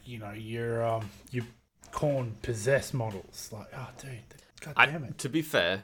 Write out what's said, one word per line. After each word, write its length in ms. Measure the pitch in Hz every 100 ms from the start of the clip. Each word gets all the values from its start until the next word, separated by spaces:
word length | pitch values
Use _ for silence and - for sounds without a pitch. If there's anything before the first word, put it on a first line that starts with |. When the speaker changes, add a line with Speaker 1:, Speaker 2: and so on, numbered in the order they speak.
| 127
Speaker 1:
you 140 | 117
know, 120 | 104
your, 520 | 110 110 117 117 117
um, 260 | 117 113 104 - -
your 140 | 123 113 - _ _ -
Khorne 400 | - 151 139 120 107
possessed 520 | - 110 113 139 -
models. 560 | 135 110 98 - - -
Like, 160 | 107 98 135
oh, 140 | 120 -
dude, 180 | 135 120 - - - -
god 120 | 156 135
Speaker 2:
I, 100 | 131
Speaker 1:
damn 160 | 160 123
it. 120 | -
Speaker 2:
to 100 | 135
be 120 | 156
fair, 420 | 156 123 85 95